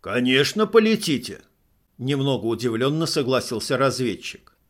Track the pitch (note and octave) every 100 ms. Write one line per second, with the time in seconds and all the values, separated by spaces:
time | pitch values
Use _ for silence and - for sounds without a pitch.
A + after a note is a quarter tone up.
0 | F#2 A2 B2 C3 C#3+ G#3 G#3+ A3+ A3 A3
1 | E3+ C3+ - F#2 _ _ _ _ _ _
2 | B2 C#3+ C#3 B2+ A2 A2+ A#2+ A2+ C3 D3+
3 | D#3+ D#3 B2 C3 - A2+ - C3 C3+ A#2
4 | B2 F#2 - - _ _